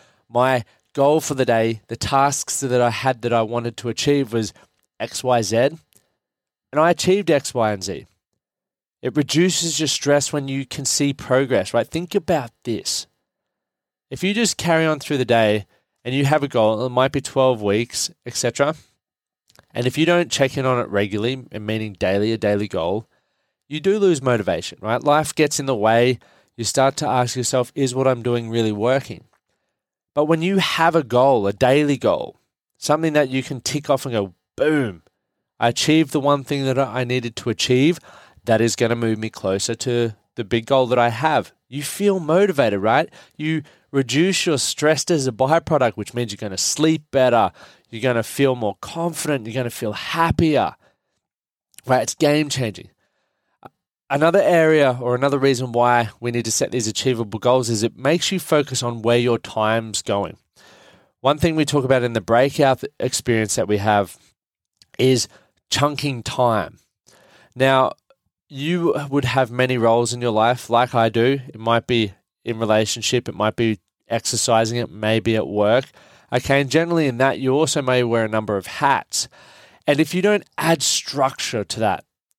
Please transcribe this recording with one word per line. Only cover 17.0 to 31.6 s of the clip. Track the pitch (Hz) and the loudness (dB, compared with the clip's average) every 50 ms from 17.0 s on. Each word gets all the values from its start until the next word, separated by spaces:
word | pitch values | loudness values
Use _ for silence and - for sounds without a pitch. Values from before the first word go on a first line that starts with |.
| 131 135 | 0 0
be | - 143 | 0 -4
twelve | 131 - - 139 131 131 127 107 | -6 -4 -2 2 2 2 2 0
weeks, | 104 101 101 110 120 120 - - - - - _ - | 0 0 0 0 -2 -4 -6 -8 -8 -8 -10 _ -18
et | 120 - - | -14 -10 -4
cetera, | - 120 - - 143 147 160 - _ _ _ _ _ _ _ _ _ _ _ _ _ _ _ _ _ _ | -4 -4 0 0 -2 -2 -2 -6 _ _ _ _ _ _ _ _ _ _ _ _ _ _ _ _ _ _
and | - 117 123 | -8 -4 -4
if | 127 - 143 | -2 0 0
you | 160 | 2
don't | 170 175 175 175 - | 2 2 2 2 0
check | - - 139 131 - 143 | 0 0 0 0 0 -2
in | 131 | -2
on | 127 127 120 | 0 0 0
it | 113 - | -2 -2
regularly, | 98 101 104 98 98 104 107 123 131 131 123 - | -2 -2 -2 0 -2 -4 -4 -4 -6 -6 -10 -14
meaning | - 107 104 107 110 110 110 107 98 - | -14 -12 -8 -6 -6 -4 -6 -8 -8 -4
daily, | 107 92 95 101 104 110 | -2 0 0 0 0 0
a | 113 107 | -2 0
daily | - 104 104 101 104 101 | 0 0 0 0 -2 -4
goal, | - 90 80 87 95 110 110 _ _ _ _ _ _ _ _ _ _ _ _ - | -4 -4 -4 -2 -4 -4 -6 _ _ _ _ _ _ _ _ _ _ _ _ -12
you | 143 151 | -12 -4
do | 147 190 202 220 | -2 0 0 2
lose | 202 185 170 131 | 4 2 2 2
motivation, | 123 127 123 110 98 - 85 82 - - - - | 2 0 0 0 0 -2 -2 -4 -4 -8 -14 -10
right? | - 107 117 123 - | -6 -4 -4 -2 2
Life | 147 143 156 156 151 - | 2 2 2 2 -2 0
gets | - 151 147 - - | 0 0 0 0 -2
in | 139 | 0
the | 135 131 | 0 0
way. | 104 101 110 113 117 120 127 123 - _ _ _ _ _ _ _ | 2 4 4 4 6 4 4 2 -2 _ _ _ _ _ _ _
You | - 113 | -8 -6
start | - - 135 131 135 135 - | -4 0 2 2 2 2 -2
to | - - | -4 -2
ask | 123 127 123 120 - | 0 0 0 0 -2
yourself, | 131 120 - - 127 120 - - | -6 -4 -2 0 0 -2 -2 -2
"Is | 147 139 127 123 | -2 -2 -2 0
what | 131 131 131 | 0 0 0
I'm | 127 120 113 | 0 0 -2
doing | 123 120 120 117 113 | -2 -2 -2 -4 -4
really | 113 117 113 110 | -2 0 0 0
working?" | 104 101 107 123 131 139 135 - - - - _ _ _ _ _ _ _ _ _ _ _ _ _ _ _ _ _ - | 0 0 0 0 0 0 -2 -6 -14 -16 -18 _ _ _ _ _ _ _ _ _ _ _ _ _ _ _ _ _ -2
But | 143 151 | -2 0
when | 151 165 160 | 2 2 0
you | 165 185 196 190 | 0 0 0 0
have | 165 - - - 165 170 160 | 0 0 0 2 2 4 4
a | 165 143 | 2 0
goal, | 110 123 123 131 139 135 113 98 | 2 2 4 4 6 4 4 2
a | 98 | 0
daily | 95 - | 0 2